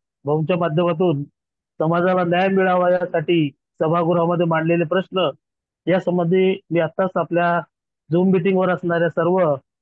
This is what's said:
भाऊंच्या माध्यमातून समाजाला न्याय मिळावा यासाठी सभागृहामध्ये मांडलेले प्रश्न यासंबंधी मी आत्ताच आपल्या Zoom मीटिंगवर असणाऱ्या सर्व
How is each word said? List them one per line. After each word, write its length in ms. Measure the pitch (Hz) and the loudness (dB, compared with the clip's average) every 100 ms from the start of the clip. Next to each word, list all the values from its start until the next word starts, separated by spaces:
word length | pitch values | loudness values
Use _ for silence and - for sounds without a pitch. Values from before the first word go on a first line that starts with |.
| _ _ | _ _
भाऊंच्या 340 | 139 156 156 175 | -4 -2 0 -2
माध्यमातून 680 | 170 156 175 160 180 143 143 _ _ _ _ - | 0 0 0 0 0 0 -6 _ _ _ _ -4
समाजाला 440 | 160 170 180 185 | -2 0 0 0
न्याय 240 | 175 175 196 | 0 0 2
मिळावा 420 | 190 185 180 180 | 2 2 2 2
यासाठी 600 | 180 175 170 156 170 143 | 0 -2 -4 0 0 0
सभागृहामध्ये 960 | - _ - 151 170 170 175 170 175 170 | -4 _ -4 -2 0 0 0 0 0 0
मांडलेले 380 | 160 160 170 | 0 0 0
प्रश्न 460 | 165 185 - 185 151 - _ _ _ _ 160 | 0 -2 -4 -2 -4 -4 _ _ _ _ -2
यासंबंधी 720 | 180 180 180 170 190 190 - - | -2 0 -2 0 2 2 -2 -4
मी 80 | 165 | -2
आत्ताच 300 | 156 - 185 175 | -2 -2 -4 -4
आपल्या 460 | 160 170 175 170 - _ _ _ - | -2 0 0 -2 -6 _ _ _ -4
Zoom 180 | 165 190 | 0 2
मीटिंगवर 380 | 185 190 185 185 | 2 2 0 0
असणाऱ्या 400 | 170 175 170 170 | -2 -2 0 0
सर्व 460 | - 165 190 160 135 - _ | 0 0 2 0 -2 -8 _